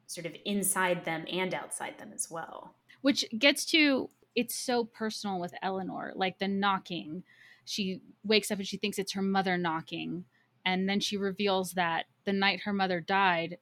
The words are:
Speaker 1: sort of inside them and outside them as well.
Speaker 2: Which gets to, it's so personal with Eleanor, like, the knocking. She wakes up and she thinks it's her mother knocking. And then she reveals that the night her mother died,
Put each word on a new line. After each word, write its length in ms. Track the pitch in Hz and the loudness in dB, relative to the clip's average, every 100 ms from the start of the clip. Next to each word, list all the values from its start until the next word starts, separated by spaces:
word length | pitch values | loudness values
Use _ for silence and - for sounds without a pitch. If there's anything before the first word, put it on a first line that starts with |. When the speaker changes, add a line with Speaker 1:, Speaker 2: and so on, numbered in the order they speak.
| - | -14
Speaker 1:
sort 200 | - 165 | -10 -8
of 80 | - | -6
inside 600 | 208 202 185 185 185 175 | -2 0 0 2 2 2
them 200 | 170 160 - | 0 -4 -2
and 220 | 175 185 | -2 -2
outside 440 | 156 - - 131 - | -2 -6 -8 -10 -10
them 140 | - | -12
as 160 | - - | -8 -6
well. 440 | 165 - - - _ _ - | -6 -10 -12 -16 _ _ 0
Speaker 2:
Which 220 | 269 - - 226 | 2 2 0 4
gets 260 | 277 294 - | 4 4 4
to, 440 | 330 294 262 - _ _ | 6 6 4 0 _ _
it's 200 | 240 240 | -2 -2
so 300 | - - 240 | -4 0 0
personal 540 | 226 - 220 - 208 185 | 0 -4 -6 -4 -4 -4
with 160 | 175 - | -4 -4
Eleanor, 500 | 185 190 185 160 - - | -4 -4 -4 -6 -6 -2
like, 220 | 185 - | -2 0
the 100 | 196 | -2
knocking. 720 | 196 202 190 - 170 302 185 - - - - | 2 2 2 -2 -8 -8 -10 -12 -20 -20 -18
She 360 | - - 190 185 - - | -8 -4 -4 -4 -12 -8
wakes 260 | 208 214 - | 2 2 2
up 80 | 196 | -4
and 80 | 196 | -4
she 120 | 190 | -4
thinks 200 | 208 196 | -4 -4
it's 140 | 190 | -4
her 100 | 196 | -2
mother 360 | 196 196 190 180 | 0 2 2 2
knocking. 680 | 175 160 - 165 160 165 - _ _ _ | 0 -2 -6 -8 -6 -8 -10 _ _ _
And 240 | 185 185 190 | -2 0 2
then 120 | 202 | 0
she 160 | - 202 | 0 -2
reveals 560 | 196 190 202 190 180 | -2 0 2 2 0
that 340 | 180 170 165 - _ | 0 0 0 -4 _
the 80 | 202 | -2
night 280 | 196 196 185 | 2 2 2
her 120 | 208 | 0
mother 280 | 202 190 175 | 0 2 0
died, 580 | 160 196 190 170 165 175 | 2 4 6 4 0 -8